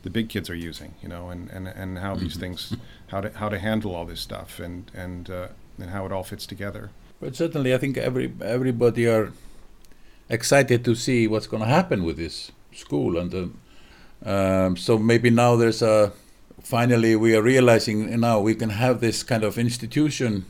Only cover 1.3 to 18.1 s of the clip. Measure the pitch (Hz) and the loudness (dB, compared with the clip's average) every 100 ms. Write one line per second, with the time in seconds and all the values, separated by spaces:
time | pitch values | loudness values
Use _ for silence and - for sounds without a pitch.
1.3 | 87 87 92 92 95 95 92 98 95 90 | -12 -12 -12 -12 -10 -10 -8 -6 -4 -6
2.3 | - 92 90 - - - - - 95 101 | -8 -10 -10 -10 -12 -12 -20 -10 -8 -8
3.3 | - 107 104 101 110 107 87 85 82 - | -6 -6 -4 -2 -2 -2 -8 -8 -10 -10
4.3 | 101 95 - 87 87 95 - 90 90 87 | -12 -14 -14 -12 -12 -14 -12 -10 -10 -10
5.3 | 90 90 - - - 92 98 95 95 92 | -10 -12 -16 -20 -16 -10 -8 -6 -6 -8
6.3 | 98 - 95 101 101 104 - - - 143 | -12 -12 -10 -10 -10 -14 -18 -20 -14 -12
7.3 | 127 170 160 131 127 139 127 120 127 127 | -4 -4 0 0 0 0 -2 -2 -2 -4
8.3 | 123 - 123 131 120 120 113 117 113 107 | -6 -4 -2 0 2 2 4 2 2 0
9.3 | - - - - - - - - - - | -6 -20 -20 -20 -20 -20 -20 -20 -20 -6
10.3 | 120 - 143 127 120 120 117 - 127 113 | -4 4 4 6 2 2 0 2 2 2
11.3 | 110 107 113 107 147 185 117 85 73 82 | 0 -2 -4 2 2 4 0 0 -4 -6
12.3 | - - - - - - 143 139 85 90 | -8 -16 -20 -20 -20 -6 -2 0 -2 -4
13.3 | 90 87 - - - - - - - 98 | -4 -8 -10 -20 -20 -20 -20 -20 -16 -4
14.3 | 98 95 95 92 90 - 113 110 117 120 | 0 2 2 2 0 2 2 4 4 6
15.3 | 117 120 120 117 110 117 107 104 - - | 6 6 6 4 2 4 4 4 0 -20
16.3 | - - - - 120 120 120 113 110 113 | -20 -20 -20 -4 0 4 4 6 6 6
17.3 | 110 107 131 123 113 110 107 107 | 6 6 6 8 6 4 -2 -2